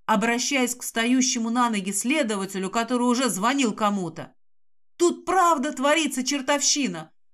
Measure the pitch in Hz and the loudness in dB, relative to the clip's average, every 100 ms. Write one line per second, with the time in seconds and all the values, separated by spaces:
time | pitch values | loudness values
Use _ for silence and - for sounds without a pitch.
0 | - 214 233 233 - 277 240 - - 226 | -2 0 2 0 0 0 0 -4 -8 -2
1 | 233 262 254 240 226 240 240 208 185 190 | 2 2 2 0 -2 0 0 0 -4 -4
2 | 240 311 233 202 190 196 190 233 202 247 | 0 0 0 -2 -4 -4 -4 -2 0 0
3 | 247 240 254 180 226 277 240 - 208 202 | 2 2 0 0 0 2 0 0 -2 0
4 | 170 156 131 _ _ _ _ _ _ - | -4 -8 -14 _ _ _ _ _ _ 0
5 | 349 - - 370 349 311 294 277 285 320 | 0 0 0 4 4 4 0 0 2 2
6 | 302 254 254 285 262 285 285 294 233 165 | 0 -2 -2 -2 0 0 2 0 0 -4
7 | 160 _ _ | -12 _ _